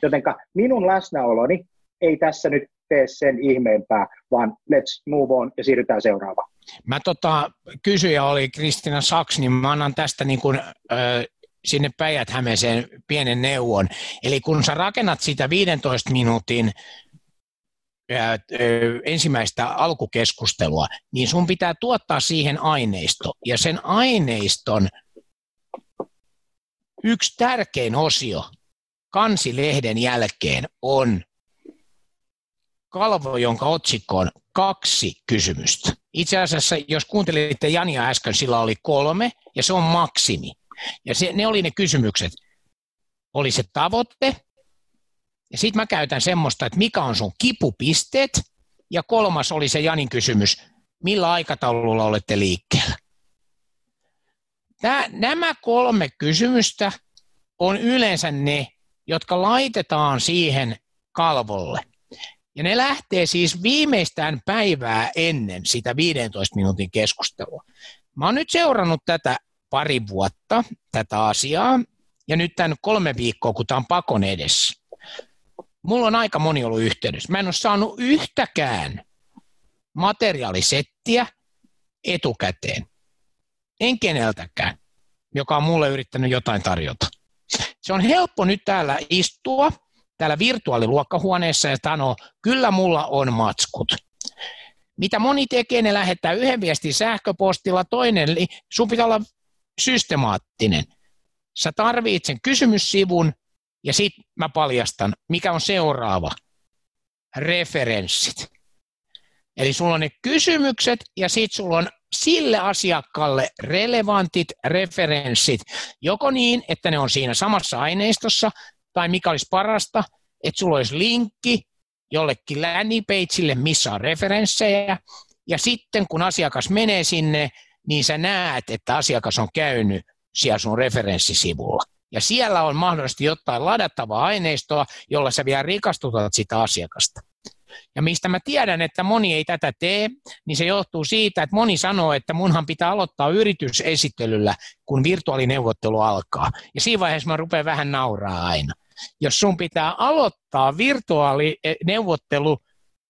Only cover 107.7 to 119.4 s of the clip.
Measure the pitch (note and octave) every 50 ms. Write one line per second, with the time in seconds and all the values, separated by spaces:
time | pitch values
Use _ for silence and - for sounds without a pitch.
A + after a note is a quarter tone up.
107.7 | - D#3 B2+ A#2 A2+ G#2 F#2 F2 - - - - - - - - _ _ _ _
108.7 | _ _ _ _ _ _ _ _ _ - _ _ _ _ _ _ _ - C3 C3+
109.7 | C3+ - F3 F3 E3 D#3+ D#3 D3 - _ - A#3+ D4 D#4 - F4+ E4 D#4 C#4 C4+
110.7 | B3 - - B3+ A#3+ A3+ - - _ F#3+ F#3+ F3 - A3+ A3 G3+ - - G3+ F3+
111.7 | E3 E3 F3 - - _ _ _ - - - D#4 E4+ E4+ D#4 C4 A3 G#3 F#3 G3
112.7 | G3 - - F#3 E3+ D3+ - _ - D3+ D3+ D3 C3+ C3+ C3 - - - - -
113.7 | D#3+ F#3 G#3+ A#3+ B3 A#3 G#3+ G3+ G#3 G3 F#3 E3 - F3+ E3 - - _ - C3
114.7 | D#3 F#3 F#3+ F3+ - - F3 D3+ D3+ D3 C#3+ B2+ A#2+ - - D#3 B2+ G2+ - -
115.7 | - - - - - _ - D#3+ G3+ G#3 D4 C#4 C4 C4 A#3+ A#3+ A#3+ A#3+ - -
116.7 | E3 - - F3 D#3 D3 C#3 A#2+ - C#3 C3+ B2 A#2 - F#3+ G#3 G#3+ F#3 - -
117.7 | - A#2+ C3+ D3+ F3 G3 G3+ A3 A3 - - A3+ - - - G#3+ - - - -
118.7 | _ _ _ _ _ F3+ E3+ E3+ F3+ F#3 - F3+ D#3+ C3+